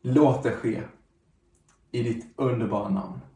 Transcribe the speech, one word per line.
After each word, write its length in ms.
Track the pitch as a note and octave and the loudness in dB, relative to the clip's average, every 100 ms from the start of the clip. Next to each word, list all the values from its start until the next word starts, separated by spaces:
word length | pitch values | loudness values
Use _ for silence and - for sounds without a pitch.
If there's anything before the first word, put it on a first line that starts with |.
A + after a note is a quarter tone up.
Låt 420 | B2+ C3 C#3+ B2+ | 4 6 6 4
det 80 | A#2+ | -2
ske 300 | - - - - - _ _ _ _ _ _ _ _ _ | -2 -4 -4 -8 -18 _ _ _ _ _ _ _ _ _
i 120 | A#2+ | -4
ditt 300 | A#2+ A2 - - | -2 -4 -8 -2
underbara 540 | C3 A#2 G2+ G#2 G2+ | 0 0 0 -2 -2
namn. 300 | F#2+ F#2 - - | -2 -4 -12 -16